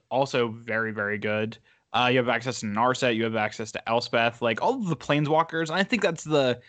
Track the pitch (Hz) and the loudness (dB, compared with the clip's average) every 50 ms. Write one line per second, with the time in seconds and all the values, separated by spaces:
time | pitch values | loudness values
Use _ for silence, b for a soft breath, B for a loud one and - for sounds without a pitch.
0 | _ _ 120 131 139 131 - 127 120 113 110 117 117 117 110 113 110 110 107 107 | _ _ 0 0 0 2 2 0 0 0 -2 -6 -6 -4 -2 -2 -2 -2 -2 -2
1 | 104 104 104 101 104 107 107 107 110 110 - - b b b b b _ - 117 | -2 -2 -2 -2 -2 -2 0 0 -2 -2 -4 -10 b b b b b _ 0 0
2 | 123 123 127 127 120 123 120 117 117 131 113 - 113 107 101 107 120 127 127 - | 2 4 4 2 2 2 0 0 -2 -4 -6 -6 -6 -4 0 2 2 2 2 2
3 | 135 123 117 110 113 113 113 110 107 107 - - 110 107 - - - 110 117 120 | 2 0 2 2 0 0 0 -2 -2 -2 -4 -6 -10 -8 -8 -8 -4 -2 -2 -2
4 | - - - 117 117 117 113 - 127 117 113 - 156 202 262 269 214 170 156 - | 0 0 0 2 2 2 0 0 -2 -2 0 2 0 0 0 0 -2 -4 -4 -4
5 | - - 143 147 151 143 156 156 165 - 160 160 165 156 160 185 196 - 247 208 | -2 0 2 2 2 2 2 2 2 0 -2 -4 -4 -2 0 -2 0 0 0 0
6 | 196 185 170 - - 151 156 143 135 127 120 120 B | 2 0 0 -2 -2 2 2 4 4 4 0 -2 B